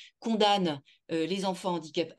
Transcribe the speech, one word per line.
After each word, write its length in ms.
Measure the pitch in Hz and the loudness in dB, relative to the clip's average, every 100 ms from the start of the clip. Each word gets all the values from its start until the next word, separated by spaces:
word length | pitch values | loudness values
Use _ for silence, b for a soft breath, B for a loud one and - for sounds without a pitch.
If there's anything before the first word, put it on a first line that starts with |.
| B B | B B
condamne, 640 | 233 220 208 202 175 139 b b - | -2 4 4 4 2 -2 b b -6
euh, 140 | 165 160 | -2 -2
les 180 | 196 | -2
enfants 300 | 190 180 190 | -2 -2 -2
handicap-, 400 | 175 156 180 160 | -4 -4 -4 -4